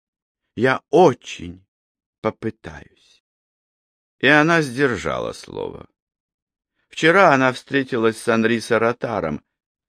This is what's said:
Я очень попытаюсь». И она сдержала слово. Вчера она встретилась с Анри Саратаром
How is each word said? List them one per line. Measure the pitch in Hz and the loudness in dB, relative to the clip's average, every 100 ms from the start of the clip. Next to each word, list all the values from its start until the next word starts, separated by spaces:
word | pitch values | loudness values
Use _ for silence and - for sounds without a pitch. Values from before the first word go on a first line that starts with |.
| _ _ _ _ _ - | _ _ _ _ _ -4
Я | 127 127 _ | -2 -2 _
очень | 156 175 123 - - 85 90 _ _ _ _ _ _ | 4 4 2 -8 -14 -14 -16 _ _ _ _ _ _
попытаюсь». | 110 - 113 - 85 76 - _ _ _ _ _ _ _ _ _ _ _ _ _ | -8 -8 -12 -12 -18 -20 -20 _ _ _ _ _ _ _ _ _ _ _ _ _
И | 127 | 2
она | 147 151 170 | 4 4 0
сдержала | 143 120 139 101 78 62 57 | -2 -2 -2 -2 -6 -6 -8
слово. | - - 50 50 - - _ _ _ _ _ _ _ _ _ _ | -10 -14 -12 -12 -12 -20 _ _ _ _ _ _ _ _ _ _
Вчера | - 160 180 180 | -2 2 6 6
она | 135 131 | 4 2
встретилась | 127 - 139 131 123 113 113 | -2 -4 -4 -2 0 0 0
с | - | -2
Анри | 113 113 117 | 0 0 -2
Саратаром | - 110 113 120 127 104 80 76 _ _ _ _ | -2 0 0 -2 -6 -6 -6 -8 _ _ _ _